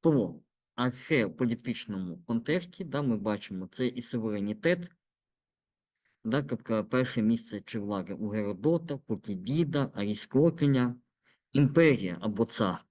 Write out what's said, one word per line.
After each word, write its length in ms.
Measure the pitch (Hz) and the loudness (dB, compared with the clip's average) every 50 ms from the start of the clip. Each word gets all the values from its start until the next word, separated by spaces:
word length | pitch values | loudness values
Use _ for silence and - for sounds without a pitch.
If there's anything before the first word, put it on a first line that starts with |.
то 400 | - 170 151 135 104 85 82 - _ _ _ _ _ _ _ | 4 4 4 4 2 0 -4 -12 _ _ _ _ _ _ _
архе 520 | - 123 127 123 - - - 160 135 110 | -2 -2 -2 -2 -4 -2 0 2 2 2
в 100 | 95 - | 2 0
політичному 800 | - 127 120 117 117 - 127 113 - - - 104 95 92 90 82 - - | -2 0 0 0 -2 -4 -6 -6 -6 -6 -8 -6 -6 -6 -6 -8 -10 -6
контексті, 580 | - 117 117 117 - 156 180 170 180 - - 196 | -4 -4 -2 0 0 -2 -2 -2 -6 -12 -12 -10
да, 180 | 156 135 147 | -6 -4 -2
ми 140 | 147 131 117 | 0 0 0
бачимо, 520 | 104 98 107 104 98 - - 101 92 95 92 | 0 0 -2 -2 -2 -4 -8 -10 -10 -10 -10
це 140 | - - 127 | -6 -2 -2
і 160 | 123 123 127 | -2 -2 -6
суверенітет, 880 | 117 - - 120 110 113 104 104 98 104 107 107 - 170 180 175 175 - _ _ _ _ _ _ _ _ _ _ _ _ _ _ _ _ _ _ _ _ _ _ _ _ _ _ _ | -10 -6 -6 -4 -2 -2 -2 -2 -2 -4 -4 -2 0 0 0 0 -2 -14 _ _ _ _ _ _ _ _ _ _ _ _ _ _ _ _ _ _ _ _ _ _ _ _ _ _ _
да, 180 | 110 110 147 | 0 0 0
тобто 420 | 139 143 123 110 - - 113 110 104 | 0 -2 -6 -8 -2 -2 -2 -2 0
перше 380 | - - 127 127 123 - 123 | 0 0 0 0 0 0 0
місце 380 | 107 110 117 113 - - 107 101 | 2 2 2 0 -2 -8 -12 -12
чи 180 | - - - 113 | -10 -8 -8 -6
влада 360 | 101 101 104 98 90 87 98 | -4 -2 -4 -4 -4 -6 -8
у 140 | 76 104 104 | -8 -6 -4
Геродота, 680 | 104 110 104 101 101 90 104 151 170 165 165 165 147 | -4 -2 -2 -4 -4 -2 0 0 0 0 -2 -6 -10
Покідіда, 920 | 131 _ - 110 95 - - 101 92 90 104 139 160 170 139 165 147 135 120 - | -10 _ -6 -6 -6 -4 -8 -8 -6 -4 -2 0 0 0 2 2 0 0 0 -2
Арістотеля, 1000 | - 101 104 107 104 - - - 131 151 170 165 165 151 143 135 127 123 120 123 - _ _ _ _ _ _ _ _ _ _ | -4 -4 -4 -4 -6 -8 0 2 4 4 4 4 4 2 4 4 4 2 0 -2 -6 _ _ _ _ _ _ _ _ _ _
імперія 680 | _ 139 147 131 143 165 165 156 135 113 95 90 87 80 | _ 4 4 6 6 6 8 8 6 4 0 -4 -6 -4
або 240 | 92 110 104 104 113 | -4 -4 0 0 0
цар 400 | - - - 113 92 90 - - _ | 0 0 0 0 0 0 -2 -8 _